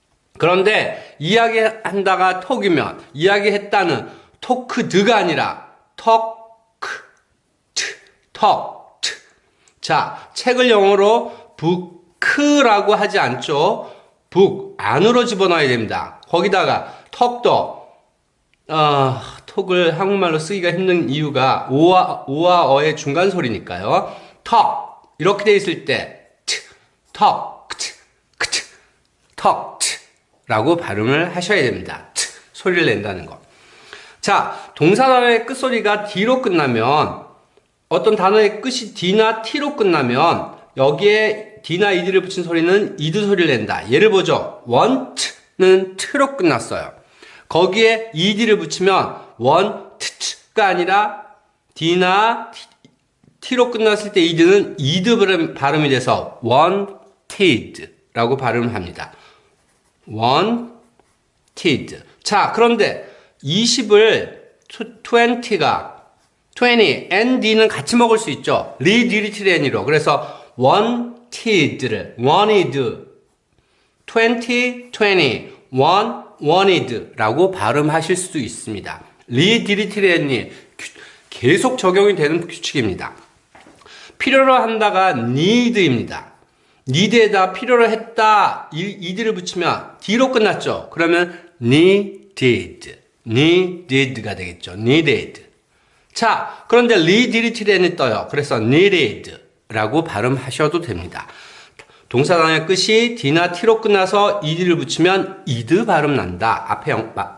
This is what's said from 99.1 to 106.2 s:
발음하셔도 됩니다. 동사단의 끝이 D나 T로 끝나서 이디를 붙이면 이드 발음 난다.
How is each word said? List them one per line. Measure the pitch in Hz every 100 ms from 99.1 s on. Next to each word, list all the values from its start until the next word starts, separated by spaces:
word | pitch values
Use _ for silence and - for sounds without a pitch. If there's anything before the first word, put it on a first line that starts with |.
| - - - _ _ _ 107 110 151
발음하셔도 | 156 101 123 135 131 - 151 320
됩니다. | - 87 87 - - - - - - - - _ -
동사단의 | 123 147 175 160 156 160
끝이 | 185 214 220 240 240
D나 | 139 165 175
T로 | - 226 220
끝나서 | 214 196 185 208 202 -
이디를 | 151 165 180 156
붙이면 | 131 - 170 190 - - -
이드 | 117 117 180
발음 | 226 165 147
난다. | 131